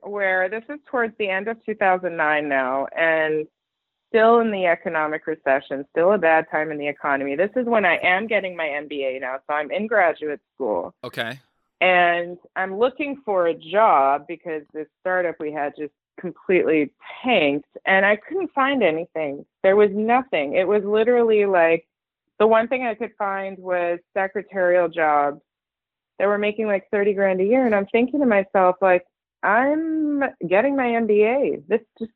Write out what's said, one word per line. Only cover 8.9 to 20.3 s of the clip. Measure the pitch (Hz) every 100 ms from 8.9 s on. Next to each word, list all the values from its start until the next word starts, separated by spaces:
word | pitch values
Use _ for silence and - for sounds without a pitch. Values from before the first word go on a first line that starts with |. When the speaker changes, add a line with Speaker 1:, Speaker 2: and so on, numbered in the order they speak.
| 147 135
Speaker 1:
A | 131
now. | 131 131 -
So | 151
I'm | 151
in | 156 214
graduate | 220 170 147 151 147 _
school. | - 123 92 90 -
Speaker 2:
Okay. | 123 131 117 135 _ _ _ _
Speaker 1:
And | 185 180 175 175 175 180 _ -
I'm | 190 190
looking | 254 254 285 277 -
for | 190 170
a | 165
job | 160 196 220 156 135 143 147
because | 165 175 156 147
this | 151 151 _
startup | 185 185 175 156
we | 151
had | 151 147 147
just | 147 - _ -
completely | 180 - - 180 - 160 143 - - -
tanked, | 247 220 147 143 - - -
and | 190 196
I | 208
couldn't | - 359 359
find | - 262 277
anything. | 185 156 175 160 151 143 - _
There | 190 202
was | 208
nothing. | 196 220 247 254